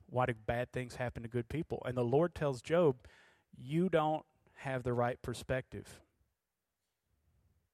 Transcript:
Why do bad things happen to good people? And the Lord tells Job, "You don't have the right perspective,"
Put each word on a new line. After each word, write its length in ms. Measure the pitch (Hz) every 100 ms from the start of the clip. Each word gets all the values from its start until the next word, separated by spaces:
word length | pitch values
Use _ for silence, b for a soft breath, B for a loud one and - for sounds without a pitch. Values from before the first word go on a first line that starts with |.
| -
Why 180 | 123
do 80 | 127
bad 400 | 113 110 120 123
things 240 | 131 123 -
happen 260 | 123 -
to 60 | 120
good 220 | 120 117
people? 320 | 143 - -
And 140 | 127 123
the 40 |
Lord 320 | 120 139 170
tells 280 | - 147 123
Job, 440 | - 165 160 123 b b b b b
"You 340 | - 127 160 185
don't 360 | 160 156 156 - _ _
have 280 | - 139 131
the 120 | 123
right 260 | 120 120 123
perspective," 800 | - 120 - 131 - 101 - - _ _ _ _ _ _ _ _ _ _ _ _ _ _ _ _ _